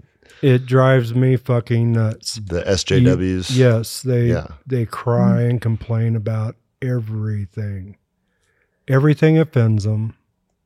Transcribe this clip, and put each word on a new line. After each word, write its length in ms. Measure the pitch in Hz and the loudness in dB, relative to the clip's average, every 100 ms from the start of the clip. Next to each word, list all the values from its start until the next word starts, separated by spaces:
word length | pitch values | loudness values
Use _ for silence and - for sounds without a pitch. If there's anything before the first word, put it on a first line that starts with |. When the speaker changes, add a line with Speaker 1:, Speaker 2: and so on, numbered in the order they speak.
| - _ _ - | -20 _ _ -2
Speaker 1:
It 240 | 139 123 127 | 2 2 2
drives 480 | 131 131 131 117 | 2 4 4 2
me 220 | 120 131 127 | 0 2 0
fucking 560 | - 120 - 117 117 | 0 -2 0 0 0
nuts. 440 | 113 110 113 - 110 | 0 -2 -4 -10 -12
Speaker 2:
The 300 | 101 85 - | -8 -6 -2
S 160 | 95 | -2
J 160 | - - | 2 2
Ws? 500 | 123 87 92 92 90 | 4 2 0 -2 -2
Speaker 1:
You, 140 | 127 | 2
yes, 380 | 123 113 110 - | 4 2 -2 -8
they, 240 | 131 123 120 | -2 0 2
Speaker 2:
Yeah. 180 | 87 80 76 - | 0 -4 -14 -6
Speaker 1:
they 180 | 127 110 | -4 -4
cry 560 | - 123 120 120 120 | -6 -2 2 2 2
and 180 | 120 120 | 0 0
complain 540 | 113 110 - 113 113 113 | -2 -4 -4 -2 0 -2
about 400 | 104 110 110 - _ - | -4 -6 -6 -10 _ -10
everything. 1120 | 123 123 110 110 107 104 98 - 104 98 95 - _ _ _ _ _ _ _ _ - | -6 -4 -6 -6 -6 -6 -8 -8 -8 -10 -14 -20 _ _ _ _ _ _ _ _ -2
Everything 520 | 135 151 147 156 160 | 2 2 4 4 4
offends 460 | 156 127 113 107 | 2 2 2 2
them. 300 | 101 107 110 - _ _ _ _ | -2 -4 -6 -10 _ _ _ _